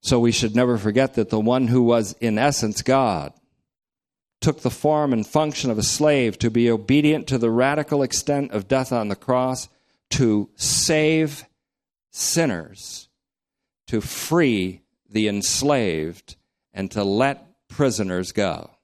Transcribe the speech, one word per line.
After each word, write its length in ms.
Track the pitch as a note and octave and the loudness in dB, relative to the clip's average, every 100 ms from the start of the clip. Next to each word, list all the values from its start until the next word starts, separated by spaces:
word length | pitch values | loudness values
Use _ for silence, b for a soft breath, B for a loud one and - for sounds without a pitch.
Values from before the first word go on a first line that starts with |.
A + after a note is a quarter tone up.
So 180 | - B2 | 2 2
we 120 | A#2+ | 4
should 240 | A2+ A2+ G#2+ | 2 0 2
never 220 | B2 A#2 | 2 2
forget 380 | G#2 G#2+ C3+ - | 0 2 0 0
that 140 | G#2+ | -2
the 100 | A2 | 0
one 260 | G#2+ B2+ B2 | 2 2 2
who 140 | B2 | 4
was, 320 | A#2+ A#2+ G2+ F2+ | 4 4 0 -4
in 160 | A#2 G#2+ | -2 0
essence, 440 | C#3 C#3+ A2+ G#2 | 0 0 -4 -4
God, 520 | - C3 B2+ F2 C#2+ _ _ _ _ _ _ _ _ _ _ _ | 0 2 2 -2 -6 _ _ _ _ _ _ _ _ _ _ _
took 220 | - C#3+ | -2 0
the 80 | B2+ | -4
form 420 | - D3 D3+ D3 | -2 0 2 2
and 160 | A#2 G#2 | 0 0
function 420 | D3+ D#3 D3 C3+ | 0 0 -2 -4
of 80 | A2 | -2
a 60 | |
slave 560 | - - D3+ C#3+ A#2+ G2+ | -2 2 2 4 2 0
to 100 | A#2 | 0
be 220 | A2+ A#2+ | 2 2
obedient 560 | A2+ G#2 C#3 D3+ D3+ - | 2 2 2 4 0 -2
to 100 | C3 | 0
the 140 | A2+ | 0
radical 500 | A2+ C3 D3 D3 D3 | 2 2 0 -2 -2
extent 500 | C3 - - C#3+ C#3+ | -2 -4 -2 -2 -2
of 180 | G#2+ F#2+ | -6 -2
death 240 | C3+ B2+ | -2 0
on 160 | B2 G#2 | -2 -2
the 60 | G2 | -6
cross, 500 | - B2+ B2+ C3 - _ _ _ _ | -2 0 0 -4 -10 _ _ _ _
to 380 | - B2+ G#2+ G2+ _ | 0 2 2 -2 _
save 880 | - - - D#3 D#3 D#3+ D#3 C#3+ - _ _ _ _ _ _ | -4 -2 0 2 2 2 0 -4 -20 _ _ _ _ _ _
sinners, 1000 | - - D#3+ E3 F2+ D#2+ F#2+ - - - _ _ _ _ _ _ _ _ | -8 -4 0 0 -2 -8 -16 -18 -18 -20 _ _ _ _ _ _ _ _
to 120 | A2+ | -6
free 840 | - - - E3 D3+ G#2+ F#2 F#2 _ _ _ | -6 -10 -2 2 2 2 -2 -8 _ _ _
the 180 | G#2 G#2+ | -2 0
enslaved, 1120 | G2+ F#2+ - C#3 C#3+ G#2+ D#2+ D#2 E2+ _ - _ _ _ | -2 -2 -2 0 2 0 -2 -6 -10 _ -20 _ _ _
and 160 | F#2+ F#2+ | -10 -8
to 120 | A2 | -4
let 640 | G2 G2+ C3+ C#3 - _ _ | -2 0 0 -2 -14 _ _
prisoners 640 | - C#3+ A2 G2+ F2+ F#2 | -2 -2 0 -4 -4 -4
go. 380 | - G2 D#2 - _ | -2 -4 -4 -12 _